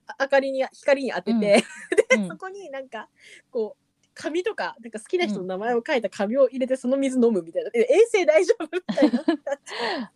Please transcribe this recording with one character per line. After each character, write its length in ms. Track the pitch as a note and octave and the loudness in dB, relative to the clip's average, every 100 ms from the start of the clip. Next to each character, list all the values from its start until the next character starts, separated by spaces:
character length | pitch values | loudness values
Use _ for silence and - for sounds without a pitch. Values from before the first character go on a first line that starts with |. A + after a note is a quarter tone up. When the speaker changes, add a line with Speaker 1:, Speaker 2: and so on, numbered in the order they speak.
| - - | -10 -6
Speaker 1:
明 80 | C#4 | 0
か 100 | C#4 | 2
り 140 | C4+ | 2
に、 100 | C4 | -2
Speaker 2:
う 40 | B3+ | -4
ん。 20 | |
Speaker 1:
光 300 | - - C#4 | -4 0 0
に 80 | B3+ | 0
当 120 | F3+ | -4
て 120 | F#3 | -2
て、 0 | |
Speaker 2:
う 40 | A#3 | 0
ん。 20 | |
Speaker 1:
<laughs> 800 | G#3 F#3+ - - - E4+ - A#3+ | 2 0 -4 -18 -4 -2 2 0
で、 40 | |
Speaker 2:
う 20 | F#3+ | -2
ん。 20 | |
Speaker 1:
そ 80 | E4 | -10
こ 120 | F#4+ | -14
に 220 | G4+ E4+ | -14 -12
な 80 | C4+ | -12
ん 100 | C4 | -12
か、 200 | A3 - _ - - _ | -14 -14 _ -20 -20 _
こ 260 | B3 G#3 - | -6 -6 -10
う、 320 | _ _ _ | _ _ _
紙 300 | - D#4 E4 | -12 -6 -4
と 100 | G#4 | -4
か、 220 | - F3 - | -4 -6 -8
な 80 | A#3 | -14
ん 20 | |
か 80 | G#3+ | -14
好 60 | - | -4
き 120 | F#4 | -2
な 80 | G#3+ | -2
人 140 | G3 | -4
の 60 | F#3 | -6
名 120 | F#3 | -4
前 160 | A3+ | -2
を 80 | A#3+ | -2
書 80 | A#3+ | 0
い 60 | C4+ | -2
た 80 | G#3+ | -2
紙 280 | - G3+ C4 | -4 0 2
を 120 | C4 | 2
入 120 | C4 | 2
れ 80 | B3+ | -2
て、 60 | |
Speaker 2:
う 20 | C4 | -2
ん。 20 | |
Speaker 1:
そ 80 | B3 | 0
の 100 | C#4 | 0
水 220 | C4+ B3+ | 0 2
飲 140 | A#3 | 4
む 100 | G3 | 2
み 100 | E3 | -2
た 80 | F3 | -6
い 40 | |
な。 60 | - | -2
え、 60 | A#3+ | 0
衛 260 | - E4 A#4 | 4 6 6
生 160 | G4 D4+ | 4 4
大 180 | D5+ | 4
丈 100 | E4+ - | 4 -2
夫？ 80 | D#4+ | -4
み 240 | F4+ - | -6 -4
た 100 | G#3 | 0
い 60 | - | 2
な。 140 | A#3+ D#4+ | 2 0
Speaker 2:
<laughs> 880 | D#4 - C#4 - G#4+ A#4 E4 G#3+ | -2 -4 -8 -8 -8 -6 -6 -8